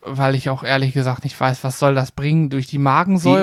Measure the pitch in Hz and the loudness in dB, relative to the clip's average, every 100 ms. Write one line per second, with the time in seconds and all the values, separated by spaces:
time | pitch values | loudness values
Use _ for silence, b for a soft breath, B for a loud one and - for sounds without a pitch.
0 | - 135 135 135 139 135 113 135 135 139 | -10 -2 0 0 -2 -6 -2 0 0 0
1 | 127 123 135 - 127 127 135 131 143 135 | -2 -4 -8 -2 -2 -2 -6 0 2 2
2 | 127 - 143 160 156 135 131 143 139 139 | -2 -4 0 2 2 -2 -4 -2 2 2
3 | 175 190 165 - | 2 2 4 4